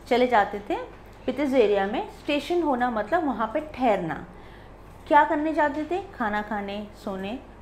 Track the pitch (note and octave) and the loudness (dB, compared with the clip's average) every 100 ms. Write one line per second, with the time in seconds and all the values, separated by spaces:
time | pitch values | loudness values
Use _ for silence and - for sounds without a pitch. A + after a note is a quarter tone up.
0 | - A#3+ B3 A3+ G3 G#3 - G4+ B4 - | 0 2 6 4 4 -2 -4 -6 -6 -14
1 | - - - C4 C#4+ C4 G3+ G3+ G3 C4+ | -20 -10 -6 -2 2 4 4 4 0 -4
2 | G#4+ - - D4 - F4 D4+ B3 B3 A3 | -6 -8 -2 -2 0 0 0 0 0 -2
3 | G#3 F4 D4 G#3+ A3 G3+ G#3 - B3 F#3+ | 0 0 0 -2 -2 -4 -6 0 2 2
4 | E3 - - - - - - - - - | 0 -6 -10 -18 -20 -20 -20 -20 -20 -10
5 | - D#4+ G#4+ D4+ D#4 D#4 D4 C#4+ D4+ F4+ | 4 4 6 2 0 2 0 0 -4 -6
6 | G4 - A3 G#3 G#3 G#3 G3+ G3+ G3+ - | -6 -6 -4 -2 -4 -6 -6 -8 -10 -10
7 | G#3+ F#3+ G3 C4 - - | -8 -6 -6 -8 -12 -10